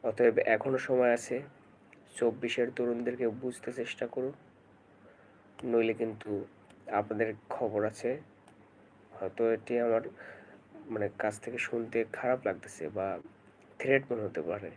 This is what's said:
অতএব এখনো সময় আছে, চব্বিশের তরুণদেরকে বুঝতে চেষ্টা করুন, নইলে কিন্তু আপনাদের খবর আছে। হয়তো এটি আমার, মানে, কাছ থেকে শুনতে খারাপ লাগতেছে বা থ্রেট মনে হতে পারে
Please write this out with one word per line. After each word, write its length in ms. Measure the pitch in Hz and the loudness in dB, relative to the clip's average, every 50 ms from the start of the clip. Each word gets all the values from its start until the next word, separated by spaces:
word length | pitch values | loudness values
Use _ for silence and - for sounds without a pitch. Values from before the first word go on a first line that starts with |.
| - | 0
অতএব 320 | 120 107 - 120 117 110 - - - 113 | -2 4 6 6 6 8 6 4 4 2
এখনো 220 | 110 - - 131 131 131 | 2 2 0 0 0 2
সময় 240 | - 131 127 123 123 120 | 2 4 6 6 6 4
আছে, 180 | 117 - - 120 127 147 - - - - - - - - - - - - - - - | 2 0 -4 -6 -6 -6 -10 -18 -20 -20 -20 -20 -20 -20 -20 -20 -20 -20 -18 -4 2
চব্বিশের 480 | 123 117 113 117 - 117 - - 123 123 123 | 2 2 2 0 -4 -2 2 2 0 0 2
তরুণদেরকে 480 | - 123 120 120 120 120 123 123 120 127 113 110 127 131 | -2 0 0 0 0 0 -2 -2 0 0 -2 0 -2 -6
বুঝতে 260 | 127 123 - - - 123 131 | -6 -6 -6 -8 -8 -6 -6
চেষ্টা 260 | 117 - - - 127 117 - | -6 -6 -4 -6 -6 -4 -2
করুন, 200 | 135 127 135 143 - - - - - - - - - - - - - - - - - - - - - - - - - - 127 | -4 -4 -4 -6 -10 -20 -20 -20 -20 -20 -20 -20 -20 -20 -20 -20 -20 -20 -20 -20 -20 -20 -20 -20 -20 -20 -20 -18 -8 -2 2
নইলে 220 | 117 117 113 113 110 110 | 4 4 4 4 2 0
কিন্তু 300 | 117 113 110 110 - 107 104 98 - - - - - - - - - - 123 101 | -2 -4 -4 -8 -6 -4 -4 -4 -4 -6 -14 -20 -20 -20 -20 -20 -8 -2 0 0
আপনাদের 300 | 104 104 110 104 113 110 107 110 - - - | 0 0 0 0 0 0 -2 -8 -10 -8 -4
খবর 260 | - 127 107 104 104 104 107 | -2 -2 0 2 2 0 0
আছে। 200 | - - - 120 131 151 - - - - - - - - - - - - - - - - - - - | -2 -2 -2 -2 -2 -4 -8 -18 -20 -20 -20 -20 -20 -20 -20 -20 -20 -20 -20 -20 -20 -20 -20 -20 -10
হয়তো 260 | - 95 95 95 - 117 113 113 | -8 -8 -8 -2 0 2 2 2
এটি 180 | 110 - - 120 120 117 | 0 0 -2 0 2 4
আমার, 180 | 117 113 113 117 - - - - - - - - - - - - - - - - - 113 | 4 4 2 2 -2 -12 -14 -18 -18 -18 -18 -20 -20 -20 -20 -20 -20 -20 -20 -10 -6 -2
মানে, 140 | 107 104 101 - - | -2 -2 -2 -2 -2
কাছ 120 | - 107 104 - - | -2 -2 -2 -2 -8
থেকে 160 | 117 117 127 - | -8 -4 -4 -4
শুনতে 300 | - - 117 113 110 - 113 113 - - | -2 -2 -4 -4 0 0 0 0 0 -4
খারাপ 220 | - - 123 127 127 - | -2 2 2 2 2 2
লাগতেছে 360 | 104 92 - - - - - 82 76 101 | -2 -2 -2 -8 -16 -12 -8 -8 -6 -4
বা 100 | 95 95 98 92 85 - - - - - - - - - - - - | -4 -2 -2 -4 -6 -10 -14 -20 -20 -20 -20 -20 -20 -20 -20 -12 -6
থ্রেট 220 | - 131 135 135 135 - | 2 4 4 4 4 0
মনে 120 | 123 110 107 | -4 -2 -2
হতে 160 | 95 - 85 76 82 | -4 -4 -4 -4 -4
পারে 200 | 90 104 101 82 - | -4 -4 -6 -10 -14